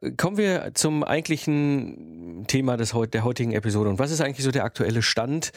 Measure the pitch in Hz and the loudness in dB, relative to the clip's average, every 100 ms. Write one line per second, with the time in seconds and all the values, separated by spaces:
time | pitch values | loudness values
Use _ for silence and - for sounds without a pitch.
0 | 127 127 175 202 202 180 - - 156 151 | -6 0 0 2 2 2 -2 0 0 2
1 | - 151 156 151 - 147 147 139 98 - | 0 0 0 -2 2 2 2 2 -2 -10
2 | 80 80 85 85 110 135 131 120 110 117 | -16 -14 -12 -10 -2 0 2 0 0 0
3 | 113 113 120 123 117 110 110 104 104 95 | 0 0 0 0 0 0 0 2 2 2
4 | 139 160 139 135 135 127 110 - 107 113 | 0 2 0 0 0 0 0 0 0 2
5 | 110 - 120 160 - | 2 0 0 -2 -4